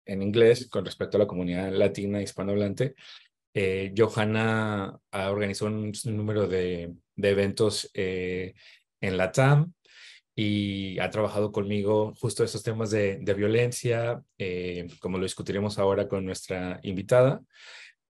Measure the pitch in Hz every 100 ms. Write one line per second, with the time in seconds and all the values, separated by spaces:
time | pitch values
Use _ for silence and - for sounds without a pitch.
0 | - 98 101 110 113 117 - 104 85 -
1 | 92 101 104 90 90 87 95 98 101 101
2 | 101 104 98 - 98 101 104 98 131 -
3 | - - _ _ _ 110 95 95 98 98
4 | 107 113 107 110 113 110 110 104 98 -
5 | _ 101 95 101 101 98 107 107 107 104
6 | 123 107 107 107 95 92 90 85 85 85
7 | _ - 101 98 101 95 107 - - -
8 | 95 92 90 92 92 - - - _ _
9 | 101 92 92 - 131 147 170 - _ -
10 | - - _ - 104 104 101 98 95 92
11 | 92 107 104 101 104 104 101 104 101 107
12 | 107 - 117 - 113 - - 113 107 107
13 | 101 98 98 98 104 113 120 120 120 117
14 | 117 120 - - 95 90 90 87 85 -
15 | 92 92 92 - - 98 104 104 98 98
16 | 98 98 95 92 - 92 92 90 101 92
17 | 101 123 127 196 - _ - - - _
18 | _